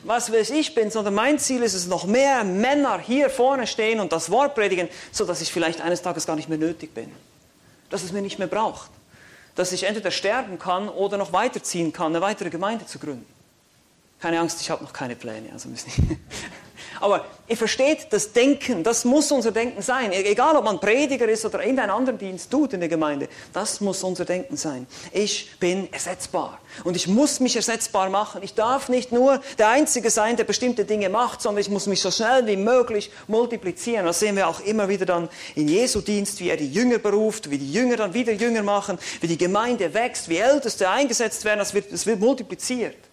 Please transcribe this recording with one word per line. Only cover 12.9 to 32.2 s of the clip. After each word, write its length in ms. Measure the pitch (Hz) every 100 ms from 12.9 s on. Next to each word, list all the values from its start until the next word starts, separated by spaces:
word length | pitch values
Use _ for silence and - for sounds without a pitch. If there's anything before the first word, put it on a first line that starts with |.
| -
gründen. 260 | 151 127 110 _ _ _ _ _ _ _ _ _
Keine 180 | 170 165
Angst, 220 | 165 -
ich 100 | -
habe 140 | 160
noch 80 | 143
keine 240 | - 127 117
Pläne. 320 | 117 110 113
Also 160 | - 131
müssen 200 | 120 -
nicht 100 | -
<laughs> 220 | - - - - - - - - - -
Aber 240 | 202 180 - - -
ihr 100 | 226
versteht, 520 | 220 - 269 311 -
das 220 | 208 -
Denken, 500 | 285 269 285 - 208
das 220 | 165 233
muss 260 | 240 285 294
unser 220 | 277 226
Denken 300 | 220 240 202
sein. 300 | 196 254 226
E-, 120 | 185
egal, 320 | 196 208 277 302
ob 80 |
man 160 | 220 185
Prediger 480 | 202 247 285 262 226
ist 160 | 220
oder 160 | 214 185
irgendeinen 300 | 196 269 208
anderen 280 | 208 262 220
Dienst 320 | 196 185 -
tut 220 | 262 294
in 80 | 185
der 80 | 170
Gemeinde, 400 | 160 151 143 139 - -
das 280 | 170 208 -
muss 220 | 202 190
unser 220 | 185 180
Denken 320 | 175 180 180 147
sein. 300 | 156 127 123 - -
Ich 460 | - 202 - - -
bin 320 | 180 185 185
ersetzbar. 680 | - 175 180 - 180 143 - - -
Und 120 | 175 175
ich 100 | 165
muss 340 | 214 294 -
mich 140 | 254
ersetzbar 560 | 233 220 226 - 202 190
machen. 320 | 196 214 208
Ich 120 | 196
darf 340 | - 220 269 -
nicht 240 | 247 247
nur 280 | 240 262 262 - -
der 100 | 214
Einzige 420 | 254 311 254 220
sein, 260 | 226 214 233
der 80 |
bestimmte 400 | 214 196 247 233
Dinge 240 | 202 214 196
macht, 320 | 214 240 -
sondern 200 | 233 208
ich 100 | 196
muss 160 | 202 202
mich 140 | 185
so 100 | 190
schnell 360 | 175